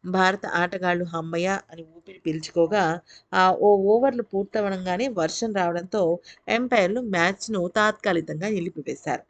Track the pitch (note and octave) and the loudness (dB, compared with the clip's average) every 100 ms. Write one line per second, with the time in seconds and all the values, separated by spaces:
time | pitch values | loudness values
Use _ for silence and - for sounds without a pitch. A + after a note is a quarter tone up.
0 | F3 F#3+ F#3 F#3+ - E3+ F3 F#3+ F3+ F3 | -2 2 2 2 -4 -2 -2 -2 -2 0
1 | F3 E3 E3 E3+ F3+ G3 - E3 D#3+ - | -2 -6 -6 -4 -2 -4 -8 -20 -20 -20
2 | - F#3 E3 D#3+ D#3 E3+ E3 G#3 E3+ E3 | -20 -8 -6 -6 -2 2 2 4 2 -2
3 | _ - _ F#3+ F#3 F3+ G#3 G3+ G3 A3 | _ -20 _ 2 4 6 6 6 4 4
4 | C4+ A#3+ G#3 F#3+ G3 A3 G3+ F#3+ F#3 F3+ | 2 0 -4 -4 -2 -2 -2 -4 -4 -2
5 | C4+ G3+ D#3+ - A3+ G3 F3 E3+ F#3 G#3+ | -2 -2 -2 -2 -4 0 0 -2 -4 0
6 | E3+ F3 - - - A3+ B3 B3 F3+ A3+ | 2 0 -4 -20 -2 -2 2 2 2 0
7 | A#3+ F3+ F3 G3 - G#3 F3 G#3+ G#3+ G#3 | -2 0 0 -2 -6 -4 -2 0 0 0
8 | G#3 E3+ D#3+ D#3 G3+ G3+ E3+ D#3 C#3 C#3 | 0 0 -2 -6 -4 -4 -4 -8 -10 -8
9 | - A#2+ | -6 -6